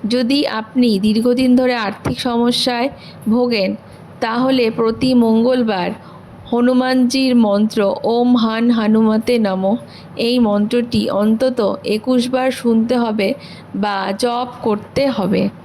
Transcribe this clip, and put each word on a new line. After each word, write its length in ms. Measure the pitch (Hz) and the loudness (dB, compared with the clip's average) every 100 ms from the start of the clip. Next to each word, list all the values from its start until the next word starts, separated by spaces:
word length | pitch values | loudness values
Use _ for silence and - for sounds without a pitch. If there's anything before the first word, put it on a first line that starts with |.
| 214 | -2
যদি 380 | 247 240 285 294 | -2 0 0 0
আপনি 520 | 220 220 254 247 202 | -4 -6 0 2 2
দীর্ঘদিন 560 | 214 214 240 247 262 247 | 2 2 2 2 4 4
ধরে 200 | 254 240 | 2 0
আর্থিক 440 | 208 208 - 240 | -4 -6 -6 -4
সমস্যায় 720 | 254 233 240 240 - 240 262 - - - - | -2 0 0 0 -2 0 -4 -6 -20 -10 -2
ভোগেন, 460 | 226 247 220 190 208 - - - - | 0 2 0 0 -4 -12 -20 -20 -8
তাহলে 500 | 233 233 262 269 226 | -4 0 2 2 0
প্রতি 440 | 226 226 226 254 | 0 -2 0 2
মঙ্গলবার 800 | 247 233 220 233 254 226 196 175 214 - - - - - | 4 4 4 2 2 0 -2 -4 -6 -14 -20 -20 -20 -4
হনুমানজির 840 | 240 240 254 254 254 247 269 262 247 | 0 2 2 2 2 2 2 2 4
মন্ত্র 600 | 220 202 214 226 196 - | 4 2 0 0 0 0
ওম 320 | - 233 247 247 | -2 0 2 2
হান 360 | 220 220 233 | 2 0 0
হানুমতে 680 | 233 214 220 220 220 226 240 | 2 2 2 4 2 0 0
নমঃ, 360 | 214 190 190 233 - - - - | 0 0 0 -2 -6 -20 -18 -6
এই 240 | 233 247 | -2 2
মন্ত্রটি 720 | 226 202 208 240 240 226 208 | 2 2 0 -2 0 -2 0
অন্তত 680 | 196 214 220 262 254 202 202 - | 0 2 2 0 0 -2 -2 -4
একুশ 440 | 214 220 254 240 | -4 0 0 0
বার 220 | 254 262 | 0 -2
শুনতে 460 | 254 240 226 226 254 | -2 0 0 2 0
হবে 360 | 233 214 190 - - - - 196 | 0 0 -2 -4 -10 -20 -12 -4
বা 380 | 208 196 190 196 | -4 -2 -4 -2
জপ 280 | 240 240 247 - | -2 -2 -6 -6
করতে 460 | 226 208 - - 277 | -4 -4 -4 -2 -2
হবে। 420 | 226 185 190 202 - | 0 -2 0 -2 -4